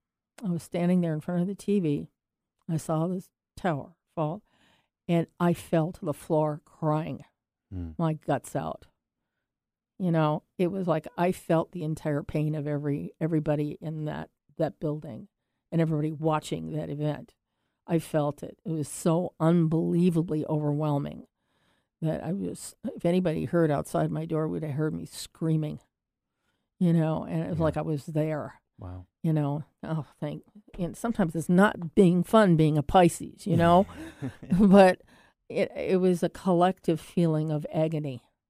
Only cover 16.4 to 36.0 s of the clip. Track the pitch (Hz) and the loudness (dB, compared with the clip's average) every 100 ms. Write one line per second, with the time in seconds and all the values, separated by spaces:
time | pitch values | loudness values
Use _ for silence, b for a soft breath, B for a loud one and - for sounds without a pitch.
16.4 | - 165 160 156 - 143 151 147 - _ | -4 -8 -8 -8 -8 -6 -4 -6 -10 _
17.4 | _ _ _ _ - 165 - 156 147 - | _ _ _ _ -2 -2 0 -2 -2 -4
18.4 | - - - 160 143 - 180 160 180 - | -12 -12 -8 -6 -6 -2 0 2 0 0
19.4 | 160 175 165 160 170 175 180 165 170 156 | 2 4 4 2 0 2 4 2 0 -2
20.4 | - 151 151 147 151 143 147 - - _ | -2 -2 -2 -2 0 -2 -4 -10 -18 _
21.4 | _ _ _ _ _ - 156 78 156 196 | _ _ _ _ _ -6 -4 -4 -4 -6
22.4 | 175 180 - - 220 - 170 180 185 160 | -6 -8 -14 -12 -12 -4 0 2 0 -2
23.4 | 151 170 160 143 - 170 156 156 160 156 | 0 2 2 2 -2 -2 -2 -2 -4 -4
24.4 | 156 170 156 139 156 165 - - - - | -4 -4 -6 -4 -4 -4 -12 -14 -16 -6
25.4 | 160 160 151 151 _ _ _ _ _ _ | -2 0 -2 -8 _ _ _ _ _ _
26.4 | _ _ _ - 175 165 156 156 - 165 | _ _ _ -2 2 4 2 -2 -4 -6
27.4 | 165 160 160 151 156 151 - 151 156 151 | -4 0 0 0 -4 -4 -2 -2 -2 -2
28.4 | 117 - _ - 98 92 90 _ 165 151 | -8 -14 _ -18 -14 -14 -16 _ 0 0
29.4 | 143 147 - - 151 160 135 - 151 156 | 0 -4 -8 -14 -8 -6 -8 -10 -10 -10
30.4 | - 208 _ - 170 - 233 226 165 165 | -16 -20 _ -8 -8 -6 -6 0 0 -2
31.4 | - 180 208 - 170 - 185 175 170 220 | 2 6 4 2 -2 6 6 6 4 4
32.4 | 202 160 156 151 143 190 175 - - - | 6 6 4 2 4 6 6 4 -14 -10
33.4 | 202 170 170 175 202 B B B 135 B | -2 2 6 6 4 B B B -12 B
34.4 | - 175 208 202 190 180 _ b b b | -2 4 8 10 10 6 _ b b b
35.4 | - - 190 - 76 185 | -8 -2 -2 -2 0 2